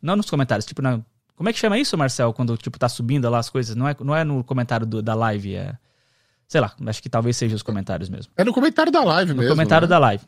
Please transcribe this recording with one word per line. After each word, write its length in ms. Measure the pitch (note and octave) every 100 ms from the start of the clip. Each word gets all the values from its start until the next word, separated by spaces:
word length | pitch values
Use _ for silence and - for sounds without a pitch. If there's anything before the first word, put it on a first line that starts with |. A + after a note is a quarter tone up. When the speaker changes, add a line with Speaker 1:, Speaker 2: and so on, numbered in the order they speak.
Speaker 1:
não 120 | D3
nos 140 | G#3 G3+
comentários, 380 | D3 B2+ G#2+ -
tipo, 160 | -
na, 180 | C3+ A#2 - _ _
como 140 | - G3+
é 60 |
que 40 | A3+
chama 200 | A3 G#3+
isso, 180 | D4 E3+
Marcel, 380 | C3+ - A#2
quando, 200 | A2 A#2+ A2+
tipo, 200 | - -
tá 80 | B2
subindo 400 | - A#2 C#3+ A#2+
lá 80 | A#2
as 100 | A2+
coisas? 260 | C3 A2+
Não 140 | A2+ C#3
é, 80 | C#3+
não 160 | C3+
é 100 | D#3
no 200 | D#3 C3+
comentário 400 | A#2+ C3 A#2 A#2 A2+
do, 140 | A2
da 140 | A2
live, 400 | A2 A2+ G#2 G2+
é, 200 | F#2+ F#2+ A#2+ _ _ _ _ _ _ _
sei 140 | D#3
lá, 100 | G2+ - A#2
acho 160 | G#2+
que 60 | -
talvez 260 | A2+ A#2+
seja 220 | A#2+ A#2 G#2+
os 60 |
comentários 480 | - G#2 F#2+ F2 F#2
mesmo. 200 | F2 - -
Speaker 2:
É 80 |
no 80 | G#3+
comentário 400 | B3 D#4 - E4
da 100 | D4+
live 300 | G#3+ E3 F#3
Speaker 1:
No 60 | C3
Speaker 2:
mesmo, 140 | B2
Speaker 1:
comentário 320 | D#3 C3 D#3+ E3+
Speaker 2:
né? 40 |
Speaker 1:
da 80 | F3
live. 240 | B2 G2+